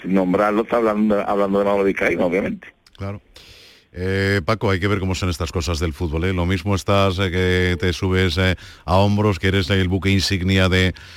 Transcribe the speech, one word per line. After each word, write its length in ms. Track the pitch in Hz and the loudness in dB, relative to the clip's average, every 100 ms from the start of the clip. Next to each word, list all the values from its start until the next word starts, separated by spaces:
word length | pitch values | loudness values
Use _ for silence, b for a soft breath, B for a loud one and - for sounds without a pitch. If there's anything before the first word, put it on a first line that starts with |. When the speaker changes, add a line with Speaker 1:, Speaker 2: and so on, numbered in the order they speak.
Speaker 1:
sin 120 | 87 | -2
nombrarlo, 500 | 95 90 98 104 104 | 0 2 2 2 0
está 120 | 113 120 | 0 0
hablando, 420 | 110 107 107 101 101 | 0 2 0 0 0
hablando 340 | 101 98 101 | 0 0 0
de 40 | 101 | 2
Manolo 200 | 101 98 | 2 0
Vizcaíno, 400 | - 107 82 87 | 0 -2 0 0
obviamente. 420 | 90 - - - _ _ - | 0 -4 -8 -14 _ _ -10
Speaker 2:
Claro. 240 | 98 101 _ - B B B B B 90 | -10 -10 _ -20 B B B B B -8
Eh, 440 | 92 98 98 101 | -4 0 2 0
Paco, 260 | 85 110 98 | 0 0 0
hay 100 | 95 | 0
que 80 | 101 | 0
ver 100 | 101 | 0
cómo 160 | 95 87 | -2 -2
son 140 | 92 | -4
estas 240 | 82 80 | -4 -4
cosas 260 | 90 82 78 | -4 -4 -2
del 140 | 85 | -4
fútbol, 320 | 71 85 80 92 | -4 -4 -2 -2
¿eh? 80 | |
Lo 120 | 90 87 | 0 0
mismo 300 | 95 101 95 | -2 -2 -2
estás, 420 | - 101 98 87 | 2 2 2 0
eh, 140 | 95 | -2
que 460 | 90 92 90 90 87 | 0 2 2 0 0
te 140 | 90 | -2
subes, 440 | - 92 92 92 82 | -2 0 0 0 2
eh, 200 | 92 87 B B | 0 -2 B B
a 140 | - 92 | 0 2
hombros, 420 | 101 104 107 92 | 4 2 0 0
que 80 | 95 | 0
eres 220 | 98 92 | 0 0
el 180 | 98 90 | 0 0
buque 220 | 95 95 | 0 2
insignia 580 | 98 - 98 92 95 92 | 0 0 -2 0 2 4
de, 260 | 92 92 - B | 4 2 -2 B